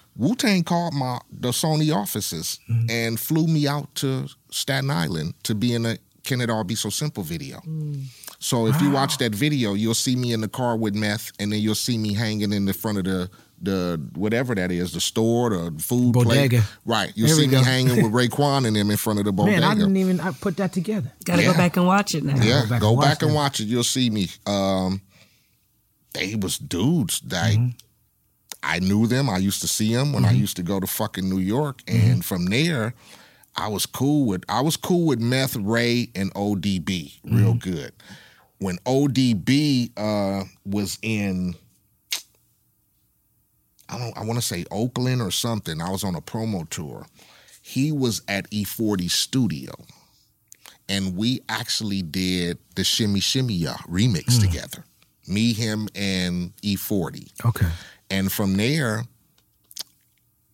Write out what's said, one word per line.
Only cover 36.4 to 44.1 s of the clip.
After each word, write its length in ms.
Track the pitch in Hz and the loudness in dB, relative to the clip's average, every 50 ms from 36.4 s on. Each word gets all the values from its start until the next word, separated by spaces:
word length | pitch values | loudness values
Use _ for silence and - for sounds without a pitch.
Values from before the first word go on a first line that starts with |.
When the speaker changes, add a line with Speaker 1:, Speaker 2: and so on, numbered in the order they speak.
| 101 104 104 | -2 0 0
Speaker 1:
D 220 | 92 92 101 95 90 | 0 0 0 0 0
B 420 | 76 98 95 87 73 - - - - | -2 -2 -4 -4 -6 -8 -14 -16 -4
real 300 | 110 113 117 113 113 117 | 0 2 4 4 4 4
Speaker 2:
Mm-hmm. 40 | 120 - 92 | 2 0 -4
Speaker 1:
good. 220 | 87 73 64 - - - - - - - - - - _ _ _ _ - | -6 -6 -8 -10 -14 -20 -20 -20 -20 -20 -20 -20 -20 _ _ _ _ -6
When 200 | 95 95 90 90 - | -4 -4 -4 -4 -2
O 240 | 123 131 139 147 139 | 0 2 2 2 2
D 240 | 113 135 131 123 | 2 2 2 2
B, 600 | 113 95 - 123 135 143 151 147 135 127 120 - - | 2 2 2 2 2 4 4 4 2 2 0 -2 -4
uh, 480 | 101 107 107 107 104 101 98 98 98 92 92 - _ - | -4 -2 -2 0 0 0 0 -2 -2 -4 -8 -12 _ -8
was 320 | 101 98 104 101 95 - - | -4 -2 -2 -2 -2 -6 -6
in, 540 | - 110 110 104 101 98 92 90 92 90 85 - _ _ _ _ _ _ _ _ _ _ - - - _ _ _ _ _ _ _ _ _ _ _ _ _ _ _ _ _ _ _ _ _ _ _ _ _ _ _ _ _ _ _ _ - | -4 -4 -2 -2 -2 -2 -2 -2 -2 -4 -6 -8 _ _ _ _ _ _ _ _ _ _ -10 -10 -10 _ _ _ _ _ _ _ _ _ _ _ _ _ _ _ _ _ _ _ _ _ _ _ _ _ _ _ _ _ _ _ _ -12
I 100 | - 98 | -10 -8
don't, 180 | 123 113 | -8 -8